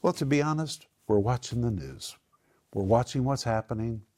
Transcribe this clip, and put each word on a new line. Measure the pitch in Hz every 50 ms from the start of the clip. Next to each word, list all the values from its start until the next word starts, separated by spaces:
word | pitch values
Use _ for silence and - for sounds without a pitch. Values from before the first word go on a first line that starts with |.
Well, | - 180 170
to | - 151
be | 135 147 147
honest, | 143 151 156 156 160 147 - - - _ _ _ _
we're | - 107 104
watching | 101 120 123 120 - - 113 120
the | 120 120
news. | 107 87 67 67 65 - - - - _ _ _ _ _ _ _ _ _ _ _ -
We're | 107
watching | 98 95 113 117 123 - - 135
what's | 127 131 139 131 -
happening. | 120 113 110 - - 120 110 110 117 113 110 107 _ _